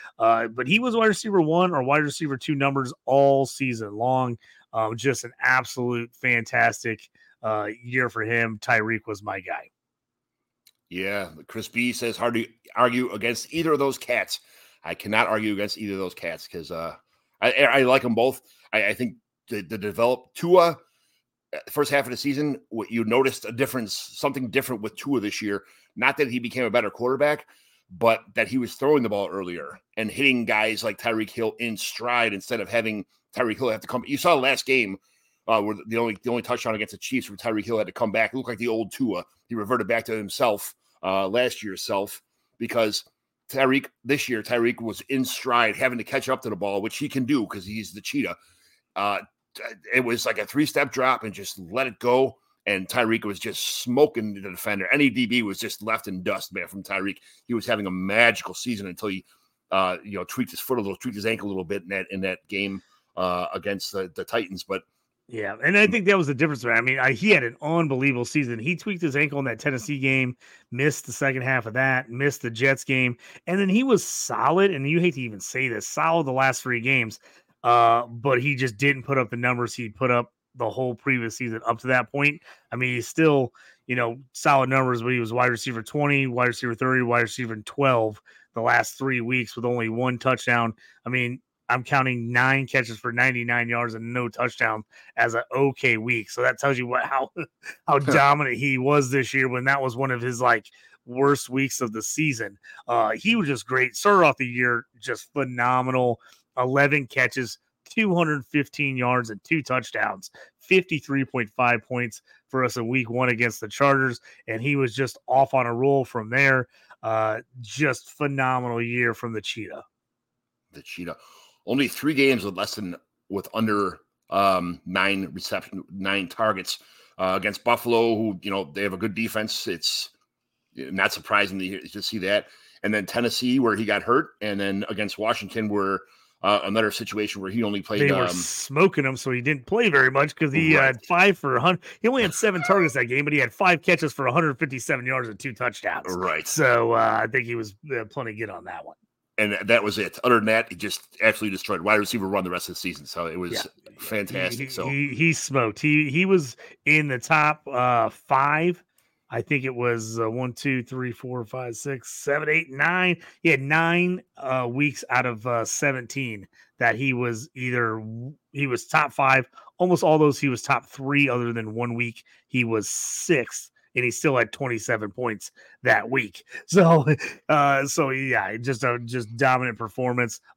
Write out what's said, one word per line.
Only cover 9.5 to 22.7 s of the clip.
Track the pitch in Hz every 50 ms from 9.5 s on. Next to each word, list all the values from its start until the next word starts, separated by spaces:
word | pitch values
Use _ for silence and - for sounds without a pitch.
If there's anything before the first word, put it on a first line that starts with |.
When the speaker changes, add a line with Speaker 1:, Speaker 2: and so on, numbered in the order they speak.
| 80 - - _ _ _ _ _ _ _ _ _ _ _ _ _ _ _ _ _ _ _ _ _ _ _ _ -
Speaker 2:
Yeah, | 87 90 95 98 101 101 95 82 80 78 76
Chris | - - 110 107 -
B | - 120 120 123
says, | 117 - 120 117 107
"Hard | - 117 120 117
to | 113 113 - _ _ _ - -
argue | 110 123 123 120 123 127 90
against | 95 107 104 120 120 - - -
either | 147 165 160 165
of | 151 139
those | 143 139 123 -
cats." | - - 123 110 92 - - - _ _ _ - - _ _ _ -
I | 80 87
cannot | - - 101 107 110 120 -
argue | 110 107 110 107
against | 101 95 104 101 - -
either | 110 101
of | 98 95
those | 95 90 -
cats | - - 85 78 76 - -
'cause, | - 87 78 76
uh, | 87 82 82 80 76 - _ _ _ _ _ _ _ -
I, | 101 123
I, | 98 123
I | 143 120 131 139
like | 127 123 131 135 -
'em | 120 110
both. | 113 117 135 131 - _ _ _ _ _ -
I, | - 110 101
I | 104 107
think | - 123 110 85 - _ _ _ _ _ -
the, | 117 104
the | 92 76 113 104
develop-, | 98 104 87 113 117 123 127 - - _ -
Tua, | - - 170 180 180 170 170 151 - _ _ _ _ _ _ _ _ _ _ _ _ _ _
uh, | - - - -
first | - 147 143 139
half | 143 139 135
of | 123
the | 123
season, | - - 143 135 139 151 147 127 113 _ -